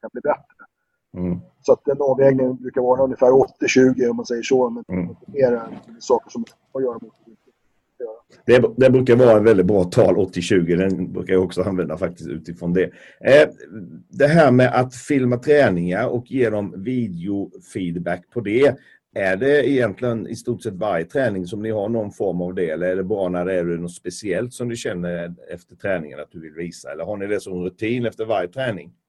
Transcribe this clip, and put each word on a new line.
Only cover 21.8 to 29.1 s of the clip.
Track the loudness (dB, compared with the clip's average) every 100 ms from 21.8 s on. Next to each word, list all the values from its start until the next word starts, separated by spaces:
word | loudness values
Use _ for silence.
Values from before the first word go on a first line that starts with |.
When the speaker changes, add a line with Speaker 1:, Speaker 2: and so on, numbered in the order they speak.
| -2
Speaker 2:
någon | -4 -4
form | -4 -4 -2
av | -4
det? | -4 -4
Eller | -2 -2
är | -2
det |
bara | -2 -2 -2
när | -2 -2
det |
är | -2
något | -2 -4 -8
speciellt | -12 -14 -12 -6 -6 -6
som | -8 -8
du | -6
känner | -8 -6 -6 -8 -10 -14 -16
efter | -18 _ _
träningen | -6 -6 -6 -14
att | -16
du | -16
vill | -20
visa? | -12 -12 -12 -16
Eller | -12 -10
har | -8
ni | -6
det | -6
som | -6
rutin | -8 -8 -8 -6 -4 -6
efter | -8 -4
varje | -4 -4
träning? | -6 -6 -6 -12 _ _